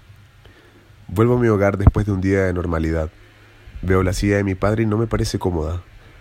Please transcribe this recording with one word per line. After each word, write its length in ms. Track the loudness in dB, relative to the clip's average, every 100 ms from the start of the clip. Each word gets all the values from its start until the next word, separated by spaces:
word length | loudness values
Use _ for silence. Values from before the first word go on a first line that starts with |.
| -20 -20 -20 -20 -20 -20 -20 -20 -20 -20 -6
Vuelvo 300 | 0 2 4
a 40 |
mi 60 | 2
hogar 300 | 2 2 4
después 280 | 4 4 2
de 80 |
un 80 | -2
día 220 | 0 2
de 100 | 0
normalidad. 560 | -2 -2 -2 -2 -2 -4 -10 -20 -20 -20 -20 -20 -8
Veo 220 | 0 2
la 100 | 2
silla 240 | 0 0 0
de 60 |
mi 120 | 0 -2
padre 280 | 0 0
y 20 | 0
no 120 | 0
me 100 | -2
parece 300 | -2 -2 -4
cómoda. 460 | -2 -2 -4 -8 -10 -20 -20 -20